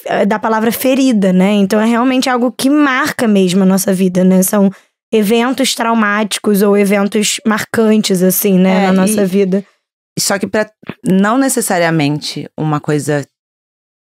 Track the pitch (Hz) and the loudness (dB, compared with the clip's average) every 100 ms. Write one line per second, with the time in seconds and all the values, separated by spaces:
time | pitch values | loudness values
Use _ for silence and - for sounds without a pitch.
0 | - - 196 214 220 220 226 - 254 269 | -4 -2 0 -2 -2 -2 -2 -2 0 2
1 | 262 220 190 185 190 208 196 214 220 233 | 2 2 2 2 2 2 2 0 0 0
2 | 254 254 262 247 247 - 262 302 294 262 | 0 0 0 0 -2 -2 0 2 0 0
3 | 294 - 226 202 185 185 185 190 190 185 | -4 -2 0 2 2 2 2 2 0 0
4 | 190 180 185 185 185 208 196 - _ _ | 0 2 2 2 2 2 0 -2 _ _
5 | - 220 202 233 247 269 262 - 233 226 | -4 0 2 0 0 -2 -4 -2 -2 0
6 | 208 208 208 - 220 196 208 202 202 202 | 0 0 -4 -4 0 2 2 2 2 0
7 | 196 214 208 - 220 214 - - 220 214 | 0 -2 -2 -4 -4 -4 -4 0 2 2
8 | - 185 185 180 208 185 185 185 190 190 | 2 0 0 0 0 2 2 2 2 2
9 | 196 214 190 196 190 190 - _ _ _ | 0 0 0 0 0 -2 -6 _ _ _
10 | _ - - 202 196 220 214 _ - - | _ -8 -4 -4 -4 -4 -4 _ -18 -8
11 | - 190 208 254 269 254 220 180 165 160 | -2 0 2 0 0 -2 -2 0 0 0
12 | 143 147 - 151 - - 156 147 - 147 | -2 -2 -8 -12 -12 -6 -4 -4 -2 -4
13 | 135 147 131 _ _ _ _ _ _ _ | -2 -4 -6 _ _ _ _ _ _ _
14 | _ | _